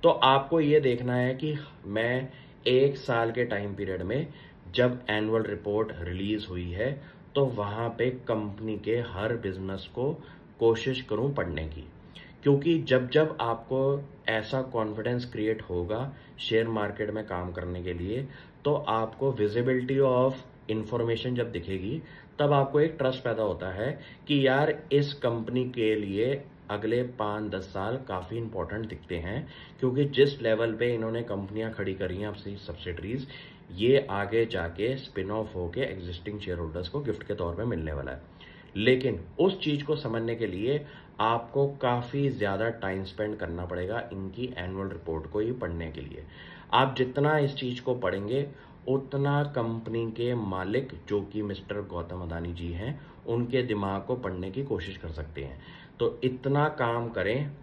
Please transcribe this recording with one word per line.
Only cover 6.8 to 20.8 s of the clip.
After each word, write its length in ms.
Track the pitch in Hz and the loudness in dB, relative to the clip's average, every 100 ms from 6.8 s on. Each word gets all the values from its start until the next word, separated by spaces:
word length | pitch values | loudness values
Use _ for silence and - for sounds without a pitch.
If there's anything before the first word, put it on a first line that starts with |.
| 120 143 - - - - | -2 -4 -10 -20 -4 2
तो 100 | 135 | 2
वहाँ 440 | 113 101 107 117 | 2 -2 -2 -2
पे 200 | - 120 | 0 0
company 680 | 127 - 107 104 98 110 104 | 0 -2 -2 -2 -6 -6 -4
के 180 | 104 117 117 | 0 0 0
हर 280 | 90 110 117 | -4 -2 -2
business 520 | 101 92 95 95 - - | -4 -4 -6 -6 -8 -4
को 160 | 131 160 - - - - | -4 -4 -10 -20 -20 4
कोशिश 420 | 113 113 - 127 | 4 6 2 -2
करूँ 320 | - 107 135 | -2 0 0
पढ़ने 300 | 139 85 76 78 | 0 -2 -2 -6
की, 220 | - - - - - - - | -8 -14 -18 -20 -20 -20 0
क्योंकि 340 | 143 139 156 160 | 4 6 6 2
जब 300 | - 127 123 | 4 4 6
जब 280 | 151 156 - | 4 4 2
आपको 600 | 117 113 - 131 135 143 143 - - | 0 0 -2 2 2 2 -4 -8 -2
ऐसा 320 | 110 110 131 | -2 0 -2
confidence 680 | 131 117 110 107 113 123 123 | -2 -2 -2 -2 -2 -2 -4
create 300 | - 107 110 | -2 -2 -2
होगा 520 | - 87 87 107 139 143 - - | -2 -4 -2 -2 -4 -8 -18 -8
share 280 | - 113 113 | 2 2 2
market 440 | 110 101 101 104 | 0 -2 -2 -4
में 140 | 110 107 | -4 -4
काम 240 | 90 90 | -4 -4
करने 320 | 87 87 90 | -6 -6 -4
के 100 | 90 | -4
लिए, 340 | 85 90 117 143 - - - 143 | -4 -2 -4 -4 -10 -20 -4 0
तो 80 | 147 | 0
आपको 560 | - 113 113 - 135 | 2 0 0 0 0
visibility 680 | 120 104 110 123 131 127 135 | 2 2 2 2 2 2 4
of 340 | 135 127 131 - - - - | 6 6 4 2 -12 -20 -4
information 640 | 110 | -4